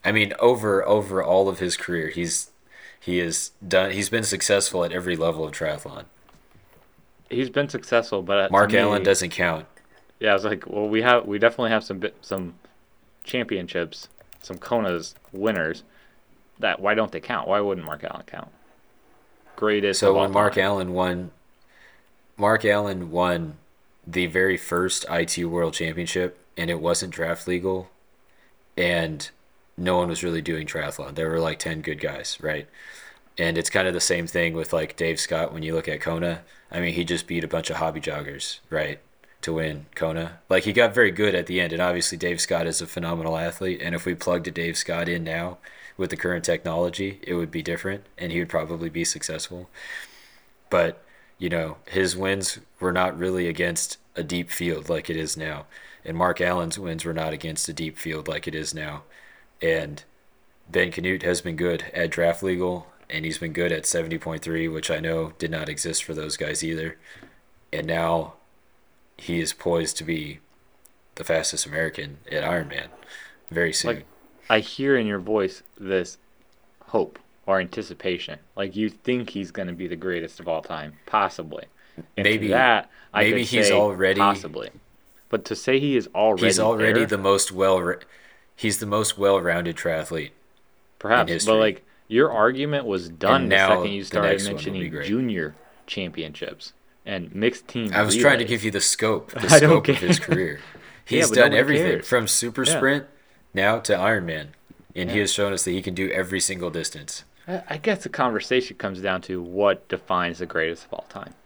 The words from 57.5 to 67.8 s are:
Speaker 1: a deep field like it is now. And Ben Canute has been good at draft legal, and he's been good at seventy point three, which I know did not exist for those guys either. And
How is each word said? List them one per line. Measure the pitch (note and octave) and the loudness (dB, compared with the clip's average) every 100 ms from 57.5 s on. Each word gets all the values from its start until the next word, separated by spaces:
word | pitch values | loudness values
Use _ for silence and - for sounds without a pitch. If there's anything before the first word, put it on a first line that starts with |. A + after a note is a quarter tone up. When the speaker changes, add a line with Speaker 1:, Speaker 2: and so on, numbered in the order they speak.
| D#2 - | -6 -6
Speaker 1:
a | |
deep | D2+ D#2+ - | -6 -8 -8
field | E2 D#3 D#3+ | -8 -8 -6
like | D3+ E3 | -6 -6
it | |
is | D#3 D3+ | -8 -8
now. | D#3 D3+ D3+ - - - - _ _ | -8 -10 -12 -16 -20 -20 -20 _ _
And | E3 D#2+ D#2 - - _ _ _ _ _ - | 0 0 -2 -12 -18 _ _ _ _ _ -2
Ben | F2+ F2 | 0 0
Canute | E2 F2+ F#2 | 0 -2 0
has | F2 F2 | 0 0
been | F2 D#2+ | -2 -2
good | F2 E2 - | 0 0 -4
at | - E2 | -4 -2
draft | E2+ E2+ E2+ | 2 2 2
legal, | F#2+ F2+ F2+ F2 - _ - | 0 0 0 -2 -10 _ -10
and | D#3+ | -6
he's | D#3+ D#3 | -6 -6
been | E3 | -6
good | D#3+ F3 | -2 0
at | E3 - | 0 0
seventy | E2+ D#2+ E2 | -2 -2 -6
point | E2 D#2+ | -6 -6
three, | - E2 E2 | -4 -2 -2
which | D#2+ D#2 | -4 -4
I | D#2 | -2
know | D#2+ E2 D#2+ - | -2 -2 -4 -6
did | E2 | -6
not | D#2+ D#2 | -4 -6
exist | D2+ D#2+ D#2+ | -6 -4 -4
for | - | -6
those | D#2 D2+ D#2 | -8 -8 -6
guys | D2+ D2+ | -6 -4
either. | D#2+ D#2+ D#2+ - - - - _ _ _ _ | -4 -6 -6 -10 -20 -20 -20 _ _ _ _
And | D#2+ | -8